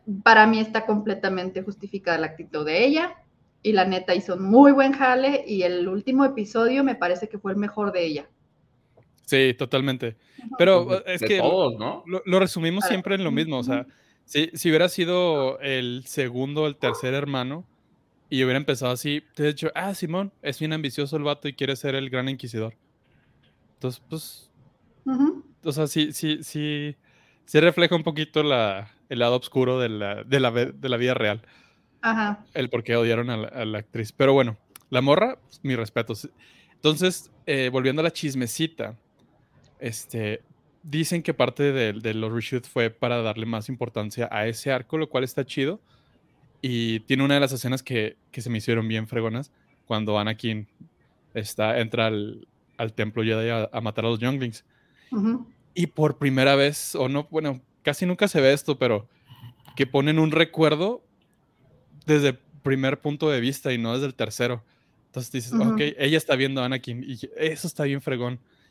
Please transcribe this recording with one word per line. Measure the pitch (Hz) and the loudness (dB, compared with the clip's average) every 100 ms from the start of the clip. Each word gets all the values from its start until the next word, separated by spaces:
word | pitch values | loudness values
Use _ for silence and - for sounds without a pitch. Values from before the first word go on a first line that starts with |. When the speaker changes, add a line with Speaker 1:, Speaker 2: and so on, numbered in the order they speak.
| - 196 | -10 2
Speaker 1:
para | 226 214 220 | 8 10 10
mí | 220 | 6
está | 220 220 220 | 2 0 2
completamente | 208 208 190 190 190 185 185 | 0 0 -2 -2 -2 -4 -6
justificada | 190 196 196 196 180 160 | -10 -12 -12 -6 -2 0
la | 156 | -2
actitud | 156 165 151 | -6 -10 -6
de | 151 170 269 | 0 4 4
ella, | 311 349 - _ _ _ _ | 4 -2 -6 _ _ _ _
y | 208 | 2
la | 202 | 4
neta | 185 185 185 | 4 0 0
hizo | 180 202 | -2 0
un | 185 | -4
muy | 190 233 285 | 6 10 10
buen | 269 269 | 10 4
jale, | 277 262 254 269 285 - | 2 2 4 2 0 -2
y | 196 | 0
el | 180 180 185 | 0 0 -2
último | 196 262 262 | -2 0 4
episodio | 269 269 202 226 240 269 | 4 2 -4 0 2 2
me | 269 | 2
parece | 226 175 180 214 | 0 -2 -2 -4
que | 208 | -8
fue | 196 | -4
el | 196 | -4
mejor | 208 214 202 | -4 -2 -2
de | 180 165 | 0 -2
ella. | 147 - _ _ _ _ _ _ _ _ _ - | -4 -10 _ _ _ _ _ _ _ _ _ 0
Speaker 2:
Sí, | 135 131 117 | 4 4 2
totalmente. | 127 135 135 127 120 110 _ - | -2 0 0 -2 -6 -10 _ -20
Speaker 1:
Ujú. | 226 - | -12 4
Speaker 2:
Pero, | 180 180 175 | 6 6 4
Speaker 3:
Pues | 190 | -2
de, | 185 | -2
Speaker 2:
es | 180 | -4
Speaker 3:
de | - | 0
Speaker 2:
que | 196 | 2
Speaker 3:
todos, | 131 185 139 110 | 4 4 2 0
¿no? | 120 - 170 | -6 -6 -6
Speaker 2:
lo, | 185 | -6
lo | 185 185 | 2 2
resumimos | 190 180 165 190 | 4 2 -2 0
Speaker 1:
Ah, | 185 | 0
Speaker 2:
siempre | 185 190 | 0 0
en | 196 | -2
lo | 170 | 0
mismo, | 147 160 131 | 0 0 -2
o | |
sea, | 123 135 | -2 -4
Speaker 1:
ujú. | - _ _ _ | -6 _ _ _
Speaker 2:
si, | _ 147 165 | _ -2 -2
si | 156 175 | -2 2
hubiera | 156 175 | 4 4
sido | 185 170 180 175 147 131 131 | 0 0 0 2 0 -2 -4
el | 139 131 123 127 123 | -4 -4 -4 -8 -8
segundo | - 127 123 135 147 | -6 -4 -4 -4 -2
o | 151 | -2
el | 143 | 0
tercer | 127 117 127 | -2 -2 -4
hermano, | 139 143 135 127 156 - _ _ _ _ _ _ | -4 -4 -4 -4 -8 -14 _ _ _ _ _ _
y | 131 | 0
hubiera | 127 135 | 2 2
empezado | 147 127 127 | 0 -2 -2
así, | 123 151 147 - - | -4 -4 -6 -8 -4
te | |
he | 151 | -2
dicho, | 147 160 - | -2 -6 -4
"Ah, | 190 | -6
Simón, | 196 160 180 196 - | -6 -6 -4 -6 -8
es | 147 - | -10 -6
bien | 156 | -4
ambicioso | 156 143 147 139 156 | -4 -4 -4 -4 -2
el | |
vato | 143 143 147 | -2 -4 -6
y | |
quiere | - 135 135 | -6 -4 -4
ser | 143 | -4
el | 135 135 | -4 -4
gran | 127 131 | -4 -4
inquisidor". | 135 120 113 110 - _ _ _ _ _ _ _ _ _ | -6 -8 -8 -8 -10 _ _ _ _ _ _ _ _ _
Entonces, | _ 127 123 _ | _ -8 -8 _
pues, | 160 - - _ _ _ _ _ _ | -14 -14 -20 _ _ _ _ _ _
Speaker 1:
Ujú. | 269 254 294 381 - _ | -4 2 2 0 -12 _
Speaker 2:
o | 160 | -6
sea, | 143 151 | -2 -2
sí, | 160 151 | 0 -2
sí, | - 156 151 | -2 -4 -4
sí, | 151 151 151 147 147 - _ _ _ _ | -6 -6 -6 -6 -8 -10 _ _ _ _
sí | - 151 | 2 6
refleja | 170 170 170 | 6 6 4
un | 175 | 2
poquito | 160 151 151 156 | 0 -4 -2 0
la, | 147 123 107 95 104 _ _ | 2 2 2 -2 -10 _ _
el | 120 | 0
lado | 120 123 | 2 2
oscuro | - 131 127 127 | 0 0 2 0
de | 120 | -2
la, | 107 101 104 | -4 -6 -6
de | 107 139 | -2 2
la | 123 | 2
ve-, | 117 135 | 2 -2
de | 135 131 | -4 -6
la | 120 | -2
vida | 123 | 0
real. | 127 104 104 - _ _ _ _ _ | 0 0 -2 -8 _ _ _ _ _
Speaker 1:
Ajá. | 226 220 208 208 - | -2 -2 -2 -6 -8
Speaker 2:
El | 156 123 | -6 -4
por | 117 | -4
qué | 110 117 | 0 0
odiaron | 117 117 120 | 2 0 -2
a | 113 | -6
la, | 110 | -8
a | 131 | -8
la | 107 107 | -6 -6
actriz. | - 117 107 | -8 -8 -8
Pero | - 139 | 2 4
bueno, | 135 120 107 _ - _ | 4 2 -4 _ -20 _
la | 127 | 0
morra, | 139 160 233 - | 4 4 2 -2
pues, | _ - | _ -10
mi | 139 123 | -4 -4
respeto. | 104 120 110 110 - - - _ _ | -2 -4 -4 -8 -12 -20 -20 _ _
Entonces, | _ 151 156 185 - - _ - | _ 0 2 0 -2 -10 _ -4
eh, | 139 127 | -2 0
volviendo | 131 131 147 | 0 0 0
a | |
la | 165 | -2
chismecita, | - 151 131 120 - 160 - 107 117 _ _ _ _ _ _ _ _ | -2 -4 -4 -4 -4 -4 -4 -10 -10 _ _ _ _ _ _ _ _
este, | 123 113 - 117 107 110 - _ _ _ | -10 -10 -10 -6 -4 -6 -12 _ _ _
dicen | 156 151 156 170 | -6 -4 -2 -2
que | 170 | -2
parte | 151 127 - 143 | 0 0 2 0
de, | 135 110 | 0 -2
de | 107 110 | -2 -6
los | 110 110 | -4 -4
reshoots | 117 110 123 - | -4 -4 -6 -4
fue | 127 113 | -2 -2
para | - 123 120 | 0 -2 0
darle | 113 110 113 | -2 -4 -6
más | 110 110 | -6 -8
importancia | 123 113 110 104 120 117 | -8 -6 -6 -6 -6 -4
a | 110 110 | -2 -4
ese | 110 139 | -4 -4
arco, | 127 - 160 | -4 -4 -6
lo | 151 | -2
cual | 127 | -2
está | 131 - 135 | -2 -4 -6
chido. | - 135 208 _ _ _ _ _ _ _ _ | -2 -2 -4 _ _ _ _ _ _ _ _
Y | 135 120 117 113 | -4 -2 -2 -4
tiene | - 135 | 0 0
una | 139 | 4
de | 143 | 4
las | 135 | 2
escenas | 131 123 131 | -2 -4 -6
que, | - 120 107 - _ | -4 -4 -4 -8 _
que | - | -12
se | 117 | -6
me | 113 | -4
hicieron | 120 113 110 | 0 0 0
bien | 110 107 | -4 -4
fregonas, | 117 113 117 147 _ _ _ | -4 -4 -6 -10 _ _ _
cuando | - 110 107 104 | -6 -4 0 0
Anakin | 107 110 113 107 101 _ - _ _ _ _ | -2 -4 -6 -6 -10 _ -20 _ _ _ _
está, | 113 107 - 107 123 | -10 -8 -2 0 0
entra | 110 113 110 | 0 0 0
al, | 107 107 107 - _ _ - | 0 -6 -10 -20 _ _ -8
al | 110 | -6
templo | - 107 113 | -4 -4 -2
Jedi | 110 110 113 | 0 0 0
a, | 113 107 | -2 -4
a | 117 | -4
matar | 110 107 113 | -4 -2 -2
a | |
los | 113 | 0
younglings. | 120 135 123 107 _ _ _ _ _ | -2 -2 -6 -8 _ _ _ _ _
Speaker 1:
Ujú. | 220 214 247 - _ _ | -2 0 -2 -6 _ _
Speaker 2:
Y | - 170 | -4 -4
por | - 151 - | 0 0 0
primera | 143 131 135 139 | 0 4 4 4
vez, | 143 147 - | 4 0 -6
o | 160 131 | -4 -2
no, | 143 151 | -2 -4
bueno, | 160 151 127 - _ | -4 -4 -6 -12 _
casi | 151 143 180 | -4 -2 -2
nunca | 180 202 | 2 2
se | 160 | 6
ve | 135 | 6
esto, | 147 - 135 | 4 0 0
pero | 123 104 - _ _ - - - - - | 2 0 -2 _ _ -20 -20 -20 -12 -2
que | 131 | 0
ponen | 139 147 160 | 2 4 4
un | 156 | 4
recuerdo | 160 165 156 156 151 196 247 - _ _ _ _ _ _ _ _ - 151 | 4 2 4 4 4 0 -4 -12 _ _ _ _ _ _ _ _ -12 2
desde | 151 139 | 4 4
el | 127 _ 147 | 0 _ -8
primer | 139 131 135 143 | -2 0 0 -2
punto | 147 143 156 | -4 -2 0
de | 131 | 0
vista | 123 135 143 | 0 -2 -4
y | 123 | -2
no | 113 | -2
desde | 127 139 | -2 -4
el | |
tercero. | - 110 - 120 117 - _ _ _ _ | -4 -6 -2 -4 -4 -10 _ _ _ _
Entonces | 131 123 | -12 -8
dices, | 131 117 | -8 -2
Speaker 1:
Ujú. | 226 226 | 0 2
Speaker 2:
"Ok, | 220 147 143 | 2 0 0
ella | 143 156 | 2 2
está | - 135 | 2 2
viendo | 135 135 | 2 -2
a | |
Anakin", | 127 131 127 120 139 | -2 -4 -6 -10 -10
y | 120 - - | -12 -14 -6
eso | 156 156 175 | -4 -4 -8
está | - | -4
bien | 143 139 | -4 -4
fregón. | 143 127 123 127 _ _ _ | -4 -4 -4 -8 _ _ _